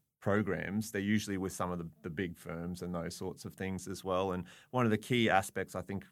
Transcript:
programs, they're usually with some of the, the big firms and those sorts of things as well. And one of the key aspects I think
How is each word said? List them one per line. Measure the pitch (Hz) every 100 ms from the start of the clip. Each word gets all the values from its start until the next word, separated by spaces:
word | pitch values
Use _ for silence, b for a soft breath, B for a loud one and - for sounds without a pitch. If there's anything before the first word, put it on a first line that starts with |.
| _ _
programs, | - 101 104 82 82 104 107
they're | 101
usually | 98 107 104 98
with | 92
some | - 90
of | 90
the, | 82 -
the | 92
big | 78 92 85
firms | 85 82 87 87
and | 87
those | 87 82 -
sorts | 95 - 98
of |
things | - 95 92 95
as | 92
well. | 95 90 95
And | 90 87 B B
one | 127 117
of |
the | 107
key | - 123 110
aspects | 95 95 - 95 92
I |
think | 90 98 -